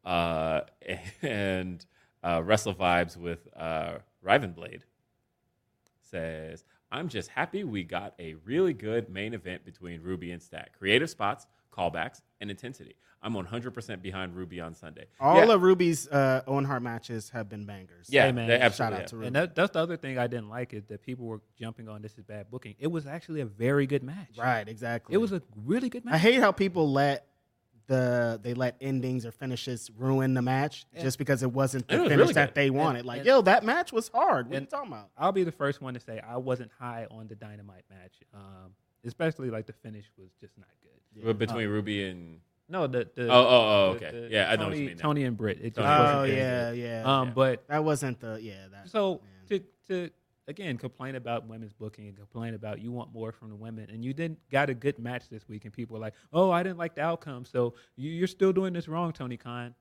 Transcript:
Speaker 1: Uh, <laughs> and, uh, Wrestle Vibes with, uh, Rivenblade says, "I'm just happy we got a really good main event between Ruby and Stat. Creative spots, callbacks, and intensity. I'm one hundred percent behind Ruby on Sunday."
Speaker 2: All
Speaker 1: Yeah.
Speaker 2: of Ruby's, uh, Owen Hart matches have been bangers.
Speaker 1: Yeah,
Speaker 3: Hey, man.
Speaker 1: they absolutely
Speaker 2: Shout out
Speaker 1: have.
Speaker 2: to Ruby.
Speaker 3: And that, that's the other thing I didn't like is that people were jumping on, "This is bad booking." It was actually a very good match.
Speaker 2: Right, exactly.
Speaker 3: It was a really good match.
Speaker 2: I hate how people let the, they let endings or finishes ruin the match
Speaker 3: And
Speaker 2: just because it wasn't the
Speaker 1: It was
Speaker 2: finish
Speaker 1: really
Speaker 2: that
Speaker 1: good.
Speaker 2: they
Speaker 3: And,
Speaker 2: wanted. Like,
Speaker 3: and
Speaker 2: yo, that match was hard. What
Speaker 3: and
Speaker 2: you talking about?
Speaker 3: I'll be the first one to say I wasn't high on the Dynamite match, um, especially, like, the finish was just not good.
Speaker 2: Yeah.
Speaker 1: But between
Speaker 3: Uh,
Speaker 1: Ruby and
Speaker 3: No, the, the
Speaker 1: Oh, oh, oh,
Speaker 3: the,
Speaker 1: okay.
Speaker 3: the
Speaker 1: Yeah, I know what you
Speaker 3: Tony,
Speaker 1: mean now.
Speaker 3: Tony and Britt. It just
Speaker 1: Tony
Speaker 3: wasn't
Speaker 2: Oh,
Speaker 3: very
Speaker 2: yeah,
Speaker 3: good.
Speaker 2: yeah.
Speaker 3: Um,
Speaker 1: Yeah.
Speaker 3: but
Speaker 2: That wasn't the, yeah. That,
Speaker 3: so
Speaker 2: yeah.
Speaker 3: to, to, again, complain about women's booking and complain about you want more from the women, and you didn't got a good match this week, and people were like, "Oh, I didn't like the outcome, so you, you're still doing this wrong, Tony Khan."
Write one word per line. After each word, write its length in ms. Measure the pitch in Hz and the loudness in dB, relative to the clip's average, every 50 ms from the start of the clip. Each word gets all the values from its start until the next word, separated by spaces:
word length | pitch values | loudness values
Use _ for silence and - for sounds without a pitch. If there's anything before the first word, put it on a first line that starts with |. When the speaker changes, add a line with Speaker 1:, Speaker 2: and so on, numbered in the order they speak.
| _ | _
Speaker 1:
Uh, 560 | 90 90 85 85 85 82 78 80 80 78 76 - - _ _ - - | 0 0 0 2 0 0 0 0 0 0 0 -2 -4 _ _ -10 -10
<laughs> 300 | 92 90 87 98 - _ | -10 -8 -10 -16 -12 _
and, 640 | - 143 113 101 101 98 95 92 92 92 90 82 - _ _ _ _ _ _ _ | -6 -4 -2 -2 0 0 0 -2 -4 -6 -10 -12 -16 _ _ _ _ _ _ _
uh, 180 | - 87 85 82 82 | -2 0 0 0 4
Wrestle 280 | 92 107 107 - 110 92 | 4 4 4 4 -4 -4
Vibes 420 | 85 92 87 87 87 87 82 - | 0 2 4 4 4 2 0 -4
with, 320 | 87 85 85 85 82 _ - _ | -10 -8 -8 -8 -8 _ -20 _
uh, 380 | - 80 82 80 80 80 85 85 - - _ _ _ - | -10 -8 -4 -4 -4 -4 -6 -8 -12 -16 _ _ _ 2
Rivenblade 580 | 92 107 143 127 90 - 82 85 87 87 87 _ _ _ _ _ _ _ _ _ _ _ _ _ _ _ _ _ _ _ _ _ _ _ _ | 4 4 4 4 -2 -10 -12 -16 -16 -16 -18 _ _ _ _ _ _ _ _ _ _ _ _ _ _ _ _ _ _ _ _ _ _ _ _
says, 640 | _ _ - 87 80 82 80 78 78 80 82 82 _ _ _ _ _ _ | _ _ -10 -8 -8 -8 -8 -10 -12 -14 -14 -18 _ _ _ _ _ _
"I'm 160 | - 135 170 165 | -8 -8 -8 -6
just 220 | 120 104 87 - | -6 -8 -8 -6
happy 340 | - 127 151 - - 202 208 | -4 -4 -4 -4 -4 -8 -6
we 180 | 143 104 98 | -4 -6 -6
got 320 | 87 82 90 90 101 101 _ - | -6 -4 -6 -6 -6 -8 _ -14
a 140 | 85 80 80 80 80 | -14 -14 -14 -14 _
really 280 | 101 131 170 190 180 | -4 0 0 2 0
good 360 | 143 107 107 107 113 117 107 - | 0 -4 -6 -4 -4 -4 -4 -4
main 260 | 92 95 101 110 117 | -8 -8 -8 -6 -8
event 300 | 98 - 92 90 - _ | -10 -10 -10 -12 -12 _
between 360 | 87 82 _ 90 87 87 80 | -20 -20 _ -14 -14 -14 -12
Ruby 280 | 82 90 95 82 85 87 | -8 -8 -8 -6 -8 -12
and 100 | 87 82 | -12 -12
Stat. 280 | - _ - 80 - - _ _ | -16 _ -16 -16 -16 -16 _ _
Creative 320 | 98 95 107 127 156 160 | 4 6 6 6 4 0
spots, 360 | - - 104 101 - - - _ _ _ _ _ | -4 -4 -4 -4 -4 -6 -12 _ _ _ _ _
callbacks, 480 | - - 90 85 78 85 80 131 - - _ _ _ _ | -6 -4 -4 -2 -2 -4 -6 -6 -8 -16 _ _ _ _
and 80 | 104 104 | -12 -12
intensity. 440 | 98 - - 123 135 - - 57 - _ _ _ _ _ | -12 -12 -14 -16 -16 -16 -20 -20 -20 _ _ _ _ _
I'm 140 | - 110 117 | -8 -6 -6
one 120 | 98 92 | -6 -6
hundred 260 | 85 110 120 120 127 98 | -6 -8 -8 -8 -8 -12
percent 260 | 120 110 - 107 90 | -12 -10 -10 -12 -10
behind 320 | 92 95 92 95 95 90 85 | -10 -10 -8 -8 -8 -8 -8
Ruby 240 | 90 92 82 90 87 | -10 -12 -10 -10 -10
on 140 | 82 82 82 | -10 -12 -12
Sunday." 320 | - - 80 78 - - _ _ _ | -16 -18 -18 -18 -18 -20 _ _ _
Speaker 2:
All 240 | 135 143 175 190 226 | 4 8 10 10 10
Speaker 1:
Yeah. 80 | 226 220 | 10 8
Speaker 2:
of 80 | 190 | 8
Ruby's, 460 | 180 185 190 175 180 170 165 131 - - | 8 6 6 6 6 2 2 0 -2 0
uh, 340 | 147 139 135 131 131 131 - | 2 4 4 4 2 0 0
Owen 180 | 131 135 139 139 | -2 -2 -2 0
Hart 180 | 139 139 123 | -2 -4 -4
matches 480 | 123 123 117 113 - - 120 110 104 - | -4 -6 -8 -8 -10 -8 -10 -10 -10 -8
have 180 | - 120 110 98 | -10 -10 -8 -8
been 160 | 110 107 104 | -10 -12 -12
bangers. 400 | 101 101 95 92 - 87 87 - - | -12 -14 -16 -18 -20 -20 -20 -8 4
Speaker 1:
Yeah, 180 | 135 139 123 | 6 6 6
Speaker 3:
Hey, 60 | 135 | 6
man. 160 | 123 123 113 113 | 4 2 4 4
Speaker 1:
they 60 | 117 123 | 4 6
absolutely 160 | 127 113 101 | 6 4 4
Speaker 2:
Shout 160 | - 127 113 101 | 2 -2 -2 -2
out 60 | 92 | -4
Speaker 1:
have. 100 | 92 - | -8 -8
Speaker 2:
to 60 | 117 | -10
Ruby. 100 | 117 110 | -8 -8
Speaker 3:
And 100 | 123 127 | -2 0
that, 180 | 143 175 175 - | 0 0 2 2
that's 160 | - 180 202 | 0 0 2
the 80 | - 160 | 2 -2
other 160 | 165 170 170 | -2 -2 -4
thing 220 | 156 - 135 131 127 | -8 -6 -6 -2 -2
I 80 | 123 120 | -2 -2
didn't 200 | 123 120 107 104 | -2 -6 -8 -8
like 240 | 110 123 123 - | -8 -8 -8 -8
is 120 | - 107 107 | -10 -14 -12
that 160 | _ 107 101 | _ -16 -14
people 240 | _ 127 127 127 120 | _ -12 -12 -10 -8
were 140 | 113 110 104 _ _ _ _ | -10 -10 -12 _ _ _ _
jumping 300 | 117 113 110 - 113 110 | -12 -12 -12 -14 -16 -16
on, 120 | 107 107 | -16 -14
"This 160 | 104 107 _ | -16 -16 _
is 60 | - 92 | -18 -18
bad 260 | - 107 104 98 104 | -16 -14 -14 -14 _
booking." 260 | 120 123 - 110 101 _ | -14 -14 -14 -14 -14 _
It 80 | 139 160 | -6 -4
was 180 | 170 160 143 | -4 -4 -8
actually 340 | 139 151 165 - - 160 151 | -8 -14 -14 -12 -8 -6 -6
a 60 | 135 | -6
very 400 | 107 101 101 117 127 139 143 139 | -8 -4 0 2 4 4 4 2
good 160 | 131 143 135 123 | 2 0 -4 -4
match. 340 | 131 160 202 175 _ 104 117 | -6 -12 -14 -16 _ -8 -2
Speaker 2:
Right, 280 | 117 127 123 110 104 107 | 0 0 0 0 -2 -8
exactly. 460 | 113 104 120 117 120 117 _ - 165 | -12 -8 -6 -4 -4 -6 _ -2 0
Speaker 3:
It 40 | 202 | 0
was 140 | 233 196 | 0 0
a 100 | 196 175 - _ - 104 107 | -2 -6 -6 _ -16 -12 -2
really 240 | 127 196 254 262 240 | -2 0 0 0 -4
good 140 | - 240 233 | -6 -8 -4
match. 100 | 240 147 | 0 2
Speaker 2:
I 40 | 160 | 6
hate 220 | 175 226 247 262 | 6 6 8 8
how 120 | 254 202 | 6 4
people 380 | 190 - 196 196 170 180 156 147 | 4 4 0 0 2 2 2 4
let 340 | 135 135 139 143 139 - _ _ _ _ _ _ _ _ _ _ _ 117 _ - | 4 4 4 4 2 -2 _ _ _ _ _ _ _ _ _ _ _ _ _ 0
the, 500 | 135 127 127 123 123 123 120 117 117 110 | 2 2 2 2 2 2 2 0 -2 -4
they 100 | 104 120 | -6 -6
let 240 | 120 123 131 123 120 _ | -2 0 -2 -2 -2 _
endings 420 | 135 135 135 131 123 127 127 127 110 | -4 -2 -2 -2 -2 -2 -2 -4 -6
or 80 | 117 | -8
finishes 580 | - _ 139 131 127 117 - 135 123 113 - - 110 | -12 _ -8 -8 -6 -6 -6 -8 -8 -8 -10 -16 -10
ruin 380 | 107 127 131 135 135 131 131 131 | -4 0 2 2 4 4 2 2
the 80 | 127 | 2
match 420 | 123 127 127 135 143 151 - - - _ | 2 2 2 0 0 -2 -4 -10 -20 _
Speaker 3:
And 100 | _ - | _ -4
Speaker 2:
just 140 | 151 131 127 | -4 -4 -2
because 260 | - 143 131 139 113 | -2 0 0 0 0
it 80 | 135 127 | 0 -2
wasn't 380 | 120 135 135 123 - 131 120 - | 0 0 0 0 0 -4 -2 0
the 60 | - | 2
Speaker 1:
It 40 | 311 | 2
was 80 | 359 - | 4 6
Speaker 2:
finish 80 | 147 151 | 8 6
Speaker 1:
really 140 | 226 - - | 6 6 6
Speaker 2:
that 140 | 160 143 - | 4 2 4
Speaker 1:
good. 40 | - | 2
Speaker 2:
they 120 | 143 143 | 2 2
Speaker 3:
And, 100 | 139 131 | 2 2
Speaker 2:
wanted. 300 | 139 156 160 127 120 120 | 2 2 2 0 -2 -6
Like, 120 | 127 120 131 | -8 -8 0
Speaker 3:
and 60 | 139 | 4
Speaker 2:
yo, 140 | 240 269 262 | 6 6 8
that 240 | 214 185 208 247 214 | 8 8 6 6 6
match 300 | 220 269 349 349 - 262 | 2 0 0 -2 -2 -2
was 140 | 220 226 - | -4 -4 0
hard. 400 | - 233 339 381 226 135 120 120 | 0 2 4 4 4 2 0 -2
What 80 | - 269 | -6 -6
Speaker 3:
and 80 | - | -6
Speaker 2:
you 40 | - | -6
talking 220 | - 285 277 208 | -8 -8 -8 -10
about? 160 | 135 107 104 _ _ | -12 -14 -14 _ _
Speaker 3:
I'll 160 | 127 151 185 | 0 0 2
be 100 | 196 196 | 2 2
the 80 | 185 165 | 0 0
first 280 | 156 _ 147 139 139 - | 0 _ -2 -2 -2 -4
one 140 | 139 131 123 | -8 -10 -10
to 60 | 120 | -10
say 200 | _ - 113 110 | _ -10 -12 -12
I 160 | - 113 120 | -10 -8 -8
wasn't 340 | 127 131 131 127 123 123 110 _ _ | -6 -2 -2 -4 -4 -4 -16 _ _
high 280 | 127 120 117 117 113 - | -12 -10 -10 -10 -12 -12
on 180 | 110 110 110 107 | -14 -16 -16 -16
the 60 | 110 | -16
Dynamite 500 | 104 113 104 104 104 101 101 95 90 _ _ | -16 -16 -18 -16 -18 -18 -20 -20 -20 _ _
match, 280 | 95 95 90 92 _ _ _ _ - | -20 -20 -20 -20 _ _ _ _ -20
um, 400 | 101 98 95 95 92 92 92 98 _ _ _ _ _ - | -20 -20 -20 -20 -20 -20 -20 _ _ _ _ _ _ -14
especially, 420 | 120 117 - 165 165 156 - 131 127 | -14 -6 -4 -4 -4 -4 -4 -6 -6
like, 160 | 113 110 110 | -6 -6 -8
the 80 | - | -10
finish 320 | 110 _ - 117 107 104 101 _ _ - | -18 _ -18 -18 -18 -18 -20 _ _ -20
was 100 | 95 92 _ _ | -20 -20 _ _
just 200 | - 92 _ - | -20 _ _ -20
not 100 | 92 _ _ _ | -20 _ _ _
good. 180 | _ _ _ _ _ _ 110 | _ _ _ _ _ _ _
Speaker 2:
Yeah. 80 | 110 113 | -4 0
Speaker 1:
But 140 | 113 110 104 | 0 2 2
between 280 | 113 107 110 117 110 101 | 0 -2 0 -2 0 0
Speaker 3:
Uh, 20 | |
Speaker 1:
Ruby 340 | 104 107 101 104 104 101 98 | 0 -2 -2 -2 -2 -2 -2
and 360 | 95 92 87 85 82 82 82 _ _ _ _ _ _ | -4 -6 -10 -14 -18 -20 -20 _ _ _ _ _ _
Speaker 3:
No, 180 | 175 190 160 | -4 -2 -2
the, 220 | 135 127 123 113 - _ | 0 0 -2 -4 -4 _
the 120 | - 123 120 | -4 2 8
Speaker 1:
Oh, 60 | 127 | 10
oh, 140 | 123 127 123 127 120 113 107 107 101 98 95 95 | 10 10 10 8 8 8 8 6 6 6 6 4
oh, 20 | 90 | 0
Speaker 3:
the, 80 | 90 | -6
Speaker 1:
okay. 140 | 76 - - | -8 -10 -10
Speaker 3:
the 80 | 117 113 | -8 0
Speaker 1:
Yeah, 180 | 110 107 95 - | 2 2 4 4
I 40 | 113 | 4
know 80 | 107 107 | 2 2
what 60 | 98 | -2
you 80 | - 151 | -2 -4
Speaker 3:
Tony, 60 | 143 139 | -4 -6
Speaker 1:
mean 80 | 85 85 | -6 -4
now. 40 | |
Speaker 3:
Tony 220 | 156 151 147 143 135 | -2 0 0 0 0
and 120 | 123 117 101 | -2 -2 -2
Britt. 200 | 113 104 92 80 | -2 -2 -2 -2
It 120 | - 113 - | -6 -8 -4
just 20 | |
Speaker 1:
Tony 120 | 117 107 143 | 0 4 6
Speaker 3:
wasn't 260 | 151 147 147 147 143 139 | 6 8 6 6 4 2
Speaker 2:
Oh, 20 | 139 | 2
Speaker 3:
very 100 | 135 135 | 0 0
Speaker 2:
yeah, 340 | 131 131 127 123 123 120 117 | 0 0 0 0 -2 -2 -4
Speaker 3:
good. 60 | 120 120 | -4 -6
Speaker 2:
yeah. 240 | 120 117 117 113 113 131 139 135 | -6 -6 -6 -2 0 2 2 2
Speaker 3:
Um, 80 | 127 127 | 2 0
Speaker 1:
Yeah. 60 | 117 | 2
Speaker 3:
but 340 | 131 135 131 123 - - - | 2 4 2 2 -2 -4 -4
Speaker 2:
That 160 | 147 151 156 | -2 0 0
wasn't 360 | 156 151 135 147 131 120 - | 0 0 0 -2 -6 -6 -8
the, 180 | - 113 110 110 | -8 -10 -10 -10
yeah. 240 | 113 110 98 95 95 95 | -10 -14 -14 -16 -20 -20
That, 200 | 98 98 - 180 | -20 -20 -20 -4
Speaker 3:
so 320 | - 220 202 190 180 - - - - - - - | -2 0 0 0 -2 -4 -10 -20 -20 -20 -8 -6
Speaker 2:
yeah. 120 | 208 190 | -4 -4
Speaker 3:
to, 40 | 190 _ _ _ _ - | -4 _ _ _ _ -6
to, 220 | 190 180 175 160 _ _ _ _ _ _ _ | -6 -6 -6 -8 _ _ _ _ _ _ _
again, 320 | - 151 208 196 165 127 117 | -14 -14 -8 -6 -6 -6 -6
complain 360 | - 123 _ - 131 135 135 | -8 -12 _ -10 -12 -10 -10
about 320 | 127 113 120 117 117 113 | -8 -4 -4 -4 -4 -4
women's 280 | 110 110 113 113 107 107 | -10 -14 -14 -16 -16 -14
booking 340 | _ 110 107 - - 107 104 | _ -12 -12 -12 -14 -18 -18
and 80 | 98 | -18
complain 380 | 101 104 101 - 113 117 113 113 | -20 -20 _ -10 -10 -8 -8 -8
about 260 | 104 110 107 101 90 | -8 -8 -10 -10 -8
you 100 | 104 117 | -8 -10
want 220 | 123 123 117 143 | -8 -8 -10 -12
more 200 | 113 113 110 110 | -12 -10 -10 -10
from 180 | 110 _ - 110 | -10 _ -18 -18
the 40 | 107 | -18
women, 360 | 104 110 113 113 110 107 - | -16 -14 -14 -14 -14 -14 -14
and 120 | 110 113 | -12 -8
you 120 | 120 131 135 | -8 -8 -6
didn't 240 | 147 165 165 160 _ _ _ | -6 -6 -8 -8 _ _ _
got 200 | - 135 147 139 | 0 2 2 2
a 40 | 131 | -2
good 240 | 117 123 143 139 - | -2 -2 -4 -4 -4
match 300 | 117 120 123 120 - _ | -8 -8 -8 -8 -10 _
this 180 | 117 107 _ | -20 -18 _
week, 200 | - 107 107 - | -14 -16 -14 -14
and 80 | 110 - | -14 -12
people 180 | - 120 113 | -12 -12 -10
were 80 | 113 110 | -10 -10
like, 140 | 110 107 - _ _ _ | -10 -12 -12 _ _ _
"Oh, 180 | - 165 190 190 | 2 4 4 4
I 120 | 175 170 | 4 2
didn't 160 | 180 190 180 170 | 0 -2 -4 -6
like 160 | 170 165 - | -8 -8 -4
the 80 | 147 | -4
outcome, 420 | 147 165 170 165 - 151 135 123 123 | -2 -2 -4 -4 -8 -12 -12 -12 -14
so 300 | - - 127 123 120 120 - _ _ _ | -4 0 0 0 0 -2 -10 _ _ _
you, 140 | - 131 156 | -10 -10 -8
you're 160 | 165 170 180 | -2 -2 -2
still 280 | 185 - _ 190 190 180 | -2 0 _ 2 4 4
doing 180 | 185 190 190 | 2 0 0
this 160 | 175 170 156 160 | -4 -6 -6 -4
wrong, 240 | 156 170 175 165 | -4 -2 -2 -4
Tony 240 | 160 - 135 123 123 | -4 -6 -8 -8 -8
Khan." 380 | 117 _ 120 120 120 120 120 123 _ | -10 _ -10 -10 -10 -10 -12 -16 _